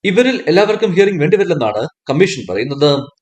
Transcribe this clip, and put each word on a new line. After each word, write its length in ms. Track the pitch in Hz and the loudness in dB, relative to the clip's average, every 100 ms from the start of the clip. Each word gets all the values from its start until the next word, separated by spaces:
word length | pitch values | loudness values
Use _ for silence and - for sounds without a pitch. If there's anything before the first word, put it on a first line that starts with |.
ഇവരിൽ 400 | 196 196 254 254 - | 2 2 2 0 0
എല്ലാവർക്കും 440 | 175 208 208 220 | 2 2 0 0
ഹിയറിംഗ് 280 | 175 202 185 | 2 2 2
വേണ്ടിവരില്ലെന്നാണ് 680 | 156 196 180 151 113 104 143 _ - | 0 2 0 0 -2 -2 -6 _ -6
കമ്മീഷൻ 440 | 143 190 131 92 | 0 0 -2 -6
പറയുന്നത്. 460 | 95 131 139 147 139 - _ | -6 -6 0 0 0 -4 _